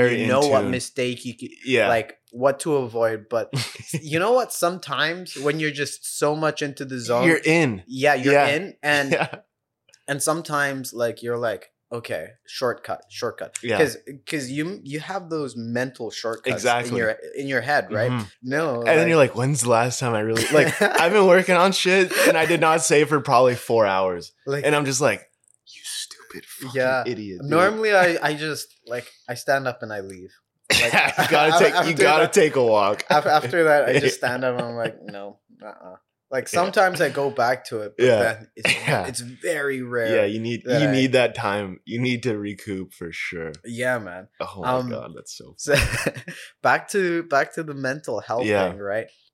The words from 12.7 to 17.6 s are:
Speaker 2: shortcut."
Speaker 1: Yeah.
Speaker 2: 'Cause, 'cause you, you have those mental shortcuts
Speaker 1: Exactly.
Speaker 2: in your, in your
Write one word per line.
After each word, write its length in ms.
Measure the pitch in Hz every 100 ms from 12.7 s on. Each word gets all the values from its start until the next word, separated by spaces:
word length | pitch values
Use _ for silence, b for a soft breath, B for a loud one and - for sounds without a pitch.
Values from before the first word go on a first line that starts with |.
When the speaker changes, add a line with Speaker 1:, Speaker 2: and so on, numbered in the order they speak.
| 113 - 85 -
Speaker 2:
shortcut." 480 | - 120 - - -
Speaker 1:
Yeah. 160 | 117 104
Speaker 2:
'Cause, 180 | 147 110 - 139 -
'cause 220 | 156 127
you, 280 | 139 160 202
you 160 | 135 151
have 300 | 151 190 175
those 240 | 160 139 120
mental 540 | 117 120 131 - 113
shortcuts 440 | - 113 113 - 104
Speaker 1:
Exactly. 340 | 120 120 120
Speaker 2:
in 60 | 123
your, 180 | 110 110 -
in 120 | - 139
your 160 | 131